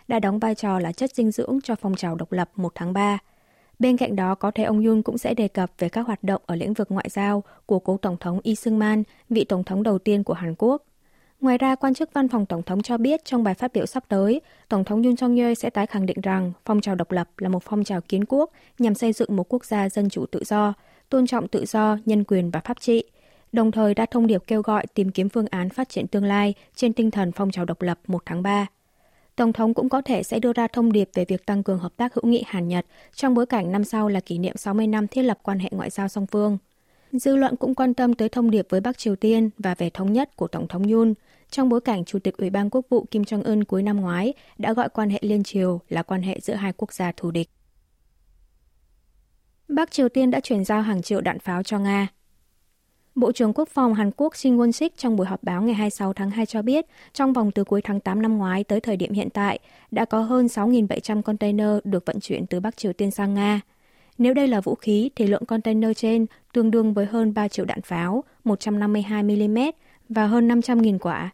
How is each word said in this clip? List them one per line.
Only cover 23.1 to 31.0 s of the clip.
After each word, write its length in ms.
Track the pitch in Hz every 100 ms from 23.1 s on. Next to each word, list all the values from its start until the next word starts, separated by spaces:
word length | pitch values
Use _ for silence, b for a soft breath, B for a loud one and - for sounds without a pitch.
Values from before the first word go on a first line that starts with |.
| b b b b
đồng 180 | 226 220
thời 240 | 214 208
ra 120 | 202 226
thông 200 | 240 226
điệp 160 | 190 -
kêu 160 | 220
gọi 240 | 208 214 -
tìm 160 | - 190
kiếm 180 | 185 196
phương 180 | 233 208
án 180 | 185 180
phát 200 | - 254
triển 180 | - 190
tương 180 | 202
lai 300 | 202 202 202 b b
trên 180 | - 240
tinh 180 | 220 220
thần 220 | 214 180
phong 180 | 190 196
trào 140 | 185
độc 180 | 170 165
lập 180 | 175 170 -
một 160 | 175 -
tháng 160 | 170
ba. 240 | 196 202 196 _ _ _ _ _ _ -
Tổng 160 | 233
thống 220 | 220 226
cũng 140 | 233 254
có 140 | 269
thể 200 | 269 220
sẽ 160 | - 226
đưa 140 | 240
ra 160 | 240 226
thông 240 | 240 233
điệp 180 | 208